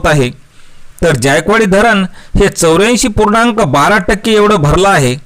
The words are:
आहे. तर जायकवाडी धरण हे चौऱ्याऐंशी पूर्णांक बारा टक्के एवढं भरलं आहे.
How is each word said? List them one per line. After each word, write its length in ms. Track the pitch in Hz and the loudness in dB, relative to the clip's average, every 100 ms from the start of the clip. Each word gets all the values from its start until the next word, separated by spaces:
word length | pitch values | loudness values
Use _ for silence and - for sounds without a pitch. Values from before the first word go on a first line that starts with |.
| 170 | 0
आहे. 240 | 151 123 - - - - - - - | 0 -2 -6 -20 -20 -20 -20 -18 -4
तर 140 | 170 135 | -2 0
जायकवाडी 500 | 135 151 165 220 208 | 0 -2 0 0 2
धरण 400 | 196 233 202 185 - - - | 2 2 0 -2 -8 -6 0
हे 120 | 196 | 0
चौऱ्याऐंशी 600 | - 165 165 214 247 240 | 0 0 2 2 0 -2
पूर्णांक 540 | 208 208 226 233 214 | 0 0 2 0 0
बारा 360 | 131 139 165 208 | 0 0 2 0
टक्के 340 | 185 196 233 | -2 -4 0
एवढं 240 | 214 208 202 | 2 2 2
भरलं 340 | 147 170 196 | 0 2 2
आहे. 260 | 180 127 135 | 2 0 -4